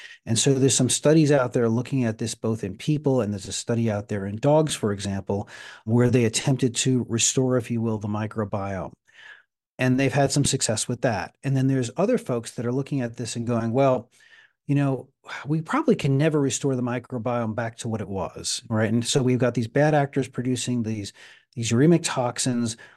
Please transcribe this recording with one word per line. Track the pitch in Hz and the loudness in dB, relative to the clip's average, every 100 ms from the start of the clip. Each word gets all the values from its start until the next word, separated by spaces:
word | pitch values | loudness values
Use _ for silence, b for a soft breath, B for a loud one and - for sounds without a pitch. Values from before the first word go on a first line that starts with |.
| B B - | B B -4
And | 117 | 0
so | 143 | 2
there's | 135 135 - | 4 4 4
some | 127 | 2
studies | - 147 160 147 | 2 4 6 6
out | 143 123 | 4 2
there | 127 117 | 2 2
looking | 113 127 135 117 | 0 0 -2 -2
at | 110 | -2
this | 113 - | -6 -4
both | 113 110 | -4 -4
in | 98 98 | -6 -8
people, | - 151 147 131 | -2 0 2 2
and | 104 | 0
there's | 101 101 | -4 -6
a | |
study | 92 - 117 113 | -8 -4 -2 0
out | 104 104 | -2 -4
there | 104 98 | -6 -6
in | 104 | -2
dogs, | 143 151 156 | 4 4 2
for | - 107 | 0 -2
example, | 101 101 98 - 101 107 B B B | -2 -4 -4 -2 -4 -4 B B B
where | - 120 123 | 0 4 4
they | 117 | 4
attempted | 113 - - 131 131 - | 2 0 0 2 0 0
to | 135 127 113 | 0 0 0
restore, | 113 - - 131 127 | 0 0 2 2 0
if | 117 | 0
you | 117 | -2
will, | 113 110 | -2 -4
the | 104 | -4
microbiome. | 104 107 110 101 104 98 95 80 - _ B B B B _ _ - | -4 -4 -4 -4 -4 -4 -6 -8 -14 _ B B B B _ _ -2
And | 127 127 | 0 2
they've | 135 | 2
had | 139 139 | 2 2
some | 147 139 | 2 0
success | 135 - 110 - | 0 -2 -2 -4
with | 120 | -2
that. | 135 101 82 _ | -2 -2 -6 _
And | 139 135 | -2 0
then | 131 | 2
there's | 135 120 - | 0 -2 -2
other | 202 247 | 0 0
folks | - 120 117 | -2 -6 -6
that | - 120 | -6 -4
are | |
looking | 127 139 139 | -4 -4 -4
at | 120 117 | -4 -6
this | 117 123 | -10 -6
and | 117 | -2
going, | 120 117 | 0 0
"Well, | 120 139 127 - b b b b b - | 2 2 2 -2 b b b b b -2
you | 143 | 0
know, | 143 131 - _ - B 135 | 2 -2 -6 _ -16 B -4
we | 160 | -4
probably | 160 269 302 185 | -2 0 2 2
can | 143 135 | 4 4
never | 156 151 | 4 2
restore | 139 - 139 127 | 0 0 -2 -2
the | |
microbiome | 123 123 117 123 117 120 113 110 | -2 -4 -6 -6 -4 -2 -2 -2
back | 113 - | -6 -6
to | 120 | -6
what | 110 | -6
it | 95 | -6
was," | 98 87 - 110 - - | -6 -6 -8 -8 -8 -2
right? | 113 110 | 0 2
And | 117 117 | 0 0
so | 147 | 0
we've | 127 127 | 2 2
got | 120 | 2
these | 120 113 | 0 -2
bad | 139 151 | 2 2
actors | 151 139 - 123 | 2 0 -2 -4
producing | - 127 123 - 120 | -4 -4 -4 -2 -4
these, | 110 110 98 B B B B - | -2 -6 -8 B B B B -6
these | 113 | 0
uremic | 117 151 165 | 4 6 4
toxins. | 165 - 120 120 135 120 117 - B | 2 -2 -4 -2 -2 -2 -2 -6 B